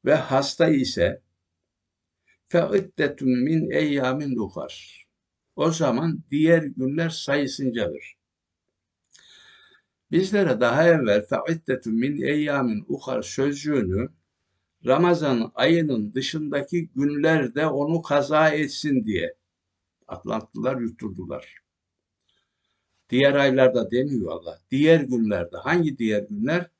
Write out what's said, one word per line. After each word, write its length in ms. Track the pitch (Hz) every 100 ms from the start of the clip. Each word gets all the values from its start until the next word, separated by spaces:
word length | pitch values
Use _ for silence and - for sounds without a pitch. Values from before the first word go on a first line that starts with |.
ve 100 | 120
hasta 540 | 147 - 131 139 - 165
ise 520 | 143 123 - 85 - _ _ _ _ _ _ _ _ _ _ _ _ _
فَعِدَّةٌ 680 | 170 156 101 - - 143 143
مِّنْ 560 | 135 127 135 160 131
اَيَّامٍ 600 | 143 151 139 127 135 143
اُخَرٍ. 680 | 120 95 82 67 - - - _ _ _ _ _
O 160 | - 156
zaman 520 | 160 143 120 165 - -
diğer 320 | 143 156 165
günler 460 | 147 127 131 151 165
sayısıncadır. 1080 | - - 143 135 - 131 113 92 - - _ _ _ _ _ _ _ _ _ _ - _ - - - _ _ _ _ _
Bizlere 480 | 165 190 202 175 113
daha 280 | 120 131 170
evvel 320 | 160 117 104
فَعِدَّةٌ 640 | - 135 - 165 - 131
مِّنْ 340 | 117 113 131 147
اَيَّامٍ 680 | - 151 151 139 127 104
اُخَرٍ 380 | - 139 - 123
sözcüğünü 840 | - - 139 143 151 143 95 95 127 _ _ _ _ _ _ _
Ramazan 680 | 120 139 175 170 147 120 113
ayının 580 | - 135 170 156 117 104
dışındaki 760 | 123 131 156 151 143 139 175 165
günlerde 800 | 131 143 147 160 160 127 131 156
onu 340 | 139 147 165
kaza 480 | 160 147 143 151 156
etsin 560 | 151 151 - 156 131
diye 300 | 107 92 85 - _ _ _ _ _ _ -
atlattılar, 680 | - 117 110 110 113 120 127
yutturdular. 800 | 113 - 110 87 - 67 - - _ _ _ _ _ _ _ _ _ _ _ _ _ _ _
Diğer 240 | 123 139
aylarda 580 | 143 139 131 127 127 -
demiyor 400 | 120 147 127 85
Allah. 300 | 82 85 - _
Diğer 300 | 131 156 165
günlerde. 560 | 131 123 107 95 85 87
Hangi 400 | 135 175 156 127
diğer 260 | 110 104
günler? 460 | 101 104 123 175 170